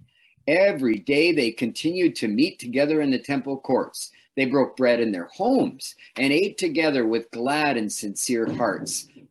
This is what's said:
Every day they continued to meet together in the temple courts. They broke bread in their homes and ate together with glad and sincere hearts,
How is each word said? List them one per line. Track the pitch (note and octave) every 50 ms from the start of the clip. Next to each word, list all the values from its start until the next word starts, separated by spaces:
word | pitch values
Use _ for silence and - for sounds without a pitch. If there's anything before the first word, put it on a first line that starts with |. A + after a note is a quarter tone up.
| _ _ _ _ _ _ _ _ _ -
Every | D3+ F3+ G3 G3+ F#3+ D3 C3+ A#2+ A2
day | G#2 - - C#3 C#3+ D#3+ F3
they | E3+ D3+ B2 A2+
continued | A2 - C3 A2+ G#2 - - D#3+ F3 F#3 F3+ D#3+ -
to | - - A2
meet | G#2 A2 D3 F#3 - -
together | - A#2+ A#2+ C3 C#3+ D3 D#3 D#3
in | D3 C#3
the | C3 B2
temple | - - C#3+ C3+ B2 C#3 C#3 C3
courts. | - - C3 A2 - - - - - - - _ _ _ _
They | - C3+
broke | B2+ B2+ C#3 B2+ B2 - -
bread | C3 A#2+ A#2+ A#2
in | A#2 A2+
their | G2+ F2 E2+
homes | - - - F#3 A#3+ C4+ B3 E3 - - - - - - - - - _
and | - C3 C#3
ate | C#3+ E3 G3 G#3 - -
together | F#3+ E3+ C#3+ D#3 E3 D#3 C#3 C3 A#2
with | A2 A2+ A#2 A2+ -
glad | - A#2 A#2 C3 D3 D3+ D3+ C#3+ C3+
and | - G#2+ G#2
sincere | - - - G#2 F#2+ - - - B2 A#2 A2+ - D#2+
hearts, | - A#2+ G#2+ F#2 E2 F#2 F2 - - - - _ - - _